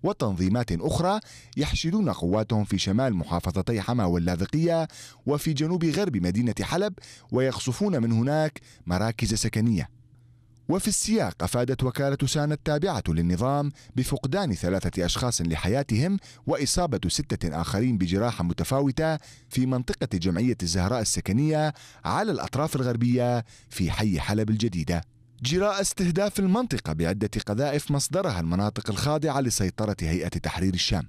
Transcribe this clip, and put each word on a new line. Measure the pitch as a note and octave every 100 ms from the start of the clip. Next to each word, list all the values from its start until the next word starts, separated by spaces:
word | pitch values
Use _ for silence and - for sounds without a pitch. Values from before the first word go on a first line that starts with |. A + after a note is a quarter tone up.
وتنظيمات | E3+ G#3 A#2 F#2 F#2 A#2 A#2+
أخرى | E2+ B2 - F3 G#3+ - - - -
يحشدون | D3 - E3 G#3 F3
قواتهم | F2 F2 G#2 A2 A2
في | G2+ F#2+
شمال | - G2+ C3
محافظتي | F#2+ - E2+ F#2 F2+ F#2 A2+
حما | F#2+ B2
واللاذقية | F#2+ F2 E2+ F2 F#2+ D3+ E3+ E3 D#3+ - - - -
وفي | C#3+ -
جنوب | C#3+ D#3 F3+
غرب | E3 D3 G3+ A2
مدينة | F2 F#2+ A#2+ G#2
حلب، | F#2 E3+ G#3 F#3+ - - -
ويقصفون | C3+ C3 A2 - A#2+ G#3 D3+
من | A#2
هناك | A2+ B2+ D3+ D#3 - - - -
مراكز | F2+ A2 A2+ G#2+
سكنية. | A2 A2 A2 A#2 G2+ C2 - - - - - _ - -
وفي | F#3 G#3+
السياق، | F#3+ - G#3+ A#2 -
أفادت | F2+ B2 B2 B2+
وكالة | B2+ - C#3 C#3 C3+
سانا | D#3 D3
التابعة | D3 - D3 F#3+ B2 -
للنظام | D#2+ E2+ F2 B2 C#3+ C#3+ - - B2
بفقدان | C3 C#3 C#3 F#3 F3+
ثلاثة | F2+ F2 F#2+ F2+ F#2+
أشخاص | F2 - B2+ -
لحياتهم | E2+ D#2 F2 B2 C#3 A2 E3 G3 - - -
وإصابة | D3 C#3 - F3 G2 F2
ستة | - - A2 F2 D2+
آخرين | E2 F#2+ B2+ A2
بجراحة | F2+ F#2+ A#2+ G2+
متفاوتة | F2 E2 E2+ C3+ C#3 C3 D#3+ D#3 - - -
في | - B2+
منطقة | B2+ B2 G3+ A#2 G2
جمعية | F2+ E2+ B2+ A#2
الزهراء | F2 F2+ F2+ B2
السكنية | G#2+ - - G#2 D3+ D#3 D3+ - - -
على | - B2+ A3
الأطراف | C#3+ D#2 C3 D#3 C3+
الغربية | B2 A#2 A#2+ B2 A#2+ A#2+ A2+ - -
في | - F2
حي | F#2 A2 E2+
حلب | C#2 G#2 G#2+
الجديدة، | G#2+ A#2 F2 D2+ E2+ - _ - -
جراء | B2 F3 G3+ G3
استهداف | F#3+ - F3 E3 G#3 -
المنطقة | F#3+ G#3 B3+ B2 -
بعدة | D#2+ E2 G2+ G#2 G#2+ G2+
قذائف | G#2 C#3+ D3 -
مصدرها | C#3+ - E3+ F#3+ F2+
المناطق | E2 F2+ G#2 - -
الخاضعة | G2 C3 D3+ D#3 C#3
لسيطرة | B2+ - F#2+ - G#2+ G2
هيئة | D#2+ E2+ E2+
تحرير | E2+ D#2+ - F#2
الشام. | F2+ - F#2+